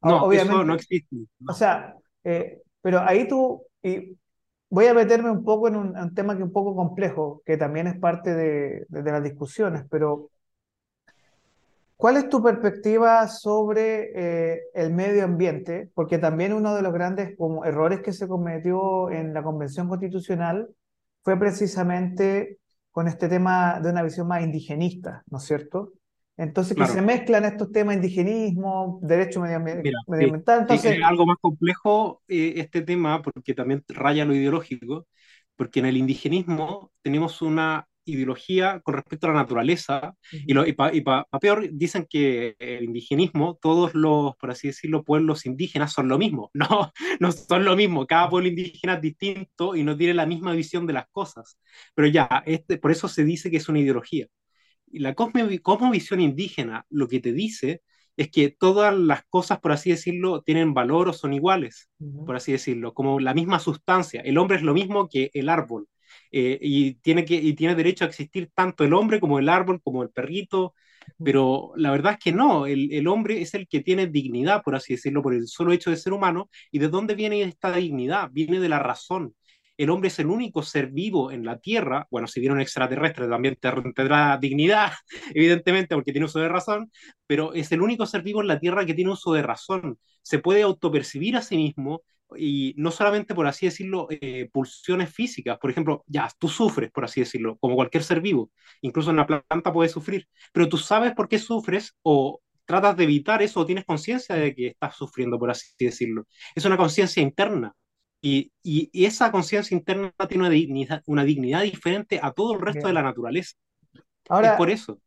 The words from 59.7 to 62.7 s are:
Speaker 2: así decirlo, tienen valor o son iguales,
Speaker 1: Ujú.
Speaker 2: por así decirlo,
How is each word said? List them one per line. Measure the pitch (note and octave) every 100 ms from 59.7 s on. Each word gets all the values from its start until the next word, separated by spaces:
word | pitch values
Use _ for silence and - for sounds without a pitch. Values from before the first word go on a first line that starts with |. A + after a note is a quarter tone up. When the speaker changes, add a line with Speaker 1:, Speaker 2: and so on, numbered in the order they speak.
Speaker 2:
así | D3+ F#3
decirlo, | E3+ F3 F3 F#3 E3
tienen | - D#3+ E3
valor | C3+ B2 D#3+ F3+
o |
son | D#3+ C#3+
iguales, | C#3 E3 F#3+ B2+ - _ _
Speaker 1:
Ujú. | D3+ C#3+ D#3
Speaker 2:
por | B2+
así | -
decirlo, | C3+ -